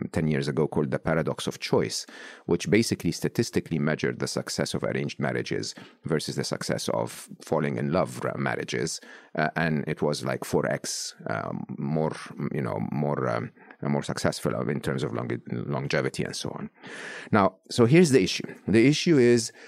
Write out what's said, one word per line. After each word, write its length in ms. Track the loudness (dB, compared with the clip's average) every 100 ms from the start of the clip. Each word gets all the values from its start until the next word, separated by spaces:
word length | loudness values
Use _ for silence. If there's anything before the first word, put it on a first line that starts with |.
| -4
ten 160 | 0 0
years 220 | 0 0
ago 180 | 0 0
called 240 | 0 0
The 80 | -2
Paradox 480 | 0 0 0 -4 -6
of 140 | -6
Choice, 460 | 0 0 2 -4 -10 -16 -18 -14 -2
which 220 | 0 4
basically 440 | 2 4 0 -2
statistically 680 | -2 -2 0 0 -2 -2 0
measured 400 | 0 0 -2 -2
the 80 | -4
success 480 | -4 -4 -4 -2
of 80 | -2
arranged 380 | -2 -2 -4 -4
marriages 560 | -2 -2 -2 -4 -6 -10 -18 -16
versus 300 | -2 -2 0
the 80 | -4
success 460 | -4 -4 -4 -4 -2
of 400 | -2 -2 -6 -16 -18
falling 320 | -2 0 0 -2
in 160 | 0
love 260 | 0 0 -2
ra-, 80 | -6 -2
marriages. 640 | -2 -2 -4 -4 -4 -6 -12 -20 -10 -2
Uh, 120 | 0
and 300 | 0 0 0 -2
it 160 | -2
was 220 | -2 -2
like 200 | -4 -4
four 220 | -2 0 0
X, 480 | -2 -4 -8 -10 -10 -6
um, 360 | -6 -6 -8 -8 -6
more, 380 | -2 0 0 -4 -10 -8 -6
you 100 | -4
know, 220 | -4 -4 -4
more, 380 | -2 -2 0 0
um, 240 | -2 -4 -12 -20 -8
more 200 | -2 -2
successful, 540 | -2 -2 -2 0 -2 -2
uh, 60 |
in 180 | -2 -2
terms 240 | -2 -2
of 100 | -2
longe-, 260 | -4 -4 -6 -6
longevity 720 | -6 -4 -4 -2 0 -2 -4
and 100 | -6
so 160 | -6 -8
on. 180 | -8 -12 -14 -16 -14 -14 -14 0
Now, 280 | 4 4 2 -4
so 160 | 4 8
here's 240 | 8 8
the 140 | 6
issue. 280 | 4 0 -6 -8 2
The 220 | 6 6
issue 300 | 6 4 8
is 340 | 8 6 4 -8